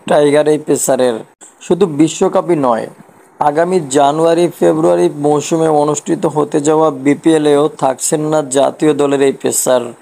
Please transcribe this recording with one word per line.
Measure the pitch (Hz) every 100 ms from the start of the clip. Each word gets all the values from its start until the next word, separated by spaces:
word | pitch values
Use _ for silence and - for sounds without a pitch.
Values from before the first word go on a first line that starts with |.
| -
টাইগার | 170 147 147 151
এই | 151
পেসারের। | 151 135 - 131 127 110 - _ - _
শুধু | - 175 185
বিশ্বকাপই | 143 156 - 190 190 165 170
নয়, | 131 113 113 - - - _ -
আগামী | 147 147 170 185 147
জানুয়ারি | 139 139 151 165 165 170 -
ফেব্রুয়ারি | 170 160 170 175 175 147
মৌসুমে | 147 147 143 165 160
অনুষ্ঠিত | 151 147 147 - 160 160
হতে | 147 147 156
যাওয়া | 143 156 160
বিপিএলেও | 135 135 139 165 156 147 143 151
থাকছেন | 147 135 131 - 156
না | 151 156
জাতীয় | 139 131 135 135 151
দলের | 143 143 139
এই | 139
পেসার। | - 131 117 - 127 120 117